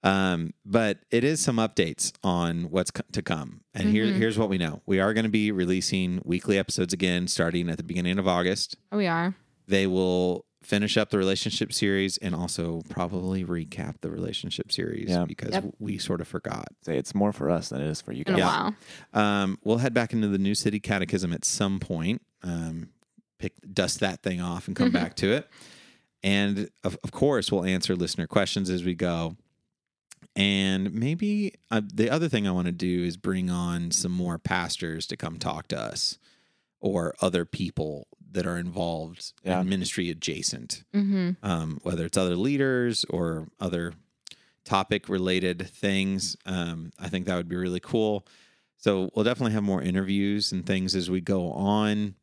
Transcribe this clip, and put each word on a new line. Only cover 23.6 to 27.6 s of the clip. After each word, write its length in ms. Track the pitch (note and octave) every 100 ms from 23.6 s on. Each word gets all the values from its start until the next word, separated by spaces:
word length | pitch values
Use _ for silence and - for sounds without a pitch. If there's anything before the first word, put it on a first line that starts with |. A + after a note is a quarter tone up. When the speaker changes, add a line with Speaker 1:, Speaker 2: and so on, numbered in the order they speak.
| -
Speaker 1:
dust 280 | G2 F#2 -
that 220 | G2+ F2+
thing 160 | - F2+
off 260 | F2 F2 -
and 80 | F#2+
come 120 | -
Speaker 2:
Mm-hmm. 80 | -
Speaker 1:
back 180 | E2 -
to 140 | F#2+
it. 160 | B2+ - - - - - _ _ _
And 440 | F#2+ G2+ G2+ G2 G#2 _
of, 160 | - -
of 80 | -
course, 400 | - C#3 C3 F#2+
we'll 120 | G2